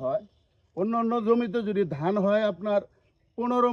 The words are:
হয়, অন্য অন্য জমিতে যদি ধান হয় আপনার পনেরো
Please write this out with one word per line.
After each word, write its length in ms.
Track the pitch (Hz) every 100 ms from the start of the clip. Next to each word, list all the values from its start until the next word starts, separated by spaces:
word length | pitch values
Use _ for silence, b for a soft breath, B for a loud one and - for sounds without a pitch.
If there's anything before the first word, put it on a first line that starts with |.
হয়, 200 | 131 143 - _ _ _ _ -
অন্য 160 | 202 233
অন্য 120 | 233 240 214
জমিতে 300 | 233 240 233 208
যদি 140 | 202 190 135
ধান 160 | 165 208
হয় 180 | 196 208 214
আপনার 300 | 170 208 202 202 _ _ _ _ -
পনেরো 320 | 240 247 247